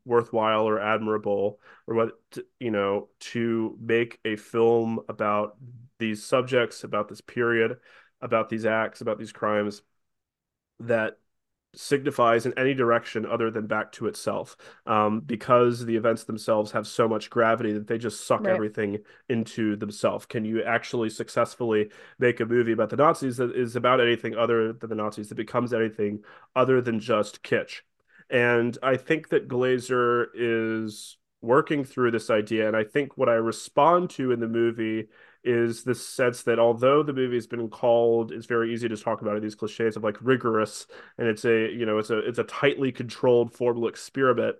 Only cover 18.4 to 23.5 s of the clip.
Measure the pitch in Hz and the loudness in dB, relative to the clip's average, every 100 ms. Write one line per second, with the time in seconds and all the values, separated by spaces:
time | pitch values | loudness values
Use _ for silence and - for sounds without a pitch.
18.4 | 104 107 107 110 104 104 - - - 117 | 2 0 -2 -4 -4 -4 -10 -14 -4 -4
19.4 | 113 - 107 104 104 - 110 101 - 120 | -4 -2 -2 -2 -6 -2 -2 -2 -6 -6
20.4 | 107 113 113 117 - 123 110 110 117 131 | -4 -4 0 -2 -2 -4 -4 -6 -6 -2
21.4 | 117 - 120 107 104 - - - 123 120 | -2 -2 0 0 0 -6 -16 0 0 2
22.4 | 113 120 113 110 107 120 151 160 135 120 | 0 2 2 2 0 4 4 4 -2 -2
23.4 | 123 | -4